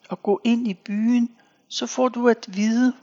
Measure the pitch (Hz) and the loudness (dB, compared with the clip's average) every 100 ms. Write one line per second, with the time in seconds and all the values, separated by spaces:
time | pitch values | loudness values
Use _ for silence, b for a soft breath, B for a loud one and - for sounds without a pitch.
0 | - 180 - 202 233 233 240 185 - 208 | -14 -8 -2 0 2 0 0 -6 -8 -2
1 | 226 247 233 b b b b - 240 - | 0 2 0 b b b b -10 -8 -2
2 | 254 233 240 226 - 190 214 226 254 240 | -2 2 2 2 -2 -2 0 2 2 0